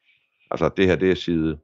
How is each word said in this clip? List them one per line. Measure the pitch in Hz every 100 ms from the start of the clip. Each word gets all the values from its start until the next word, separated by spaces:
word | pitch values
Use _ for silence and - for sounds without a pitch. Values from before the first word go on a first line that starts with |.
| _ _ _ _ _
Altså, | - 80
det | - 92
her, | 82
det | 92
er |
side... | 85 - 82 80 73